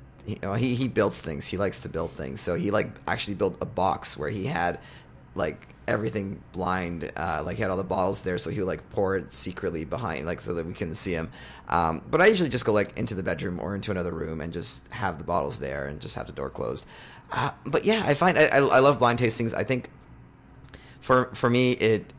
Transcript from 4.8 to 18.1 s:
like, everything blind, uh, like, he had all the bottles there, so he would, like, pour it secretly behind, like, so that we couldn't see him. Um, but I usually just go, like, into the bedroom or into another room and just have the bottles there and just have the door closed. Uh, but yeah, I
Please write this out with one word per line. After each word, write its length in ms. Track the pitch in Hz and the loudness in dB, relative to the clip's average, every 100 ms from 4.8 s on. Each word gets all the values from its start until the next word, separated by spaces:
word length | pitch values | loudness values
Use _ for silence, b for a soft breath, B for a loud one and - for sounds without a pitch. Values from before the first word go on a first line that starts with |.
| B B B - - - | B B B -20 -10 -2
like, 320 | 80 - - - - | -2 -4 -14 -10 -2
everything 560 | 117 110 110 98 - - | -2 0 -4 -4 -8 -10
blind, 580 | 92 87 92 87 85 76 - | -4 -2 -2 -2 -6 -8 -4
uh, 260 | 87 78 78 | -2 -2 -4
like, 120 | 95 | -2
he 40 | |
had 80 | 101 | -2
all 40 | 92 | -2
the 80 | |
bottles 380 | 90 92 92 101 | 0 0 0 0
there, 160 | - 90 | -2 -2
so 120 | - | -2
he 100 | 104 | -2
would, 60 | 92 | -2
like, 220 | 80 - | -4 -4
pour 260 | - 95 95 | -2 0 0
it 160 | 78 | -4
secretly 500 | - 95 87 92 82 | -8 -8 -4 -4 -4
behind, 420 | 78 78 90 76 78 | -4 -4 -4 -4 -4
like, 140 | 82 | -6
so 140 | - | -4
that 120 | 82 82 | -4 -4
we 60 | |
couldn't 240 | 98 87 82 | -6 -6 -4
see 160 | 95 | -4
him. 180 | 82 80 B B B - | -4 -4 B B B -2
Um, 340 | 87 82 78 - | 2 2 0 -2
but 120 | 156 | 4
I 60 | 196 | 6
usually 220 | 208 156 | 6 2
just 140 | 117 | 2
go, 80 | - | 2
like, 260 | 104 101 - | 2 2 -2
into 180 | 120 95 | -4 -4
the 80 | |
bedroom 360 | 90 85 92 87 | -2 -2 -4 -4
or 160 | 85 101 | -4 -4
into 160 | 104 | -4
another 220 | 92 87 | -2 -2
room 260 | 82 82 80 | -4 -6 -6
and 140 | 80 | -6
just 340 | 85 - - - | -6 -6 -8 -12
have 240 | - 101 78 | -6 -4 -4
the 80 | - | -2
bottles 340 | 87 71 - | 0 0 -4
there 280 | 67 71 69 | -6 -4 -6
and 120 | 73 | -8
just 160 | - - | -8 -8
have 120 | - | -8
the 40 | |
door 180 | 71 67 | -6 -8
closed. 360 | - 58 67 - B B B - | -4 -6 -6 -10 B B B -8
Uh, 220 | - 135 - - | -4 -4 -4 -2
but 180 | 143 | 0
yeah, 180 | 202 220 | 2 2
I 80 | 170 | 4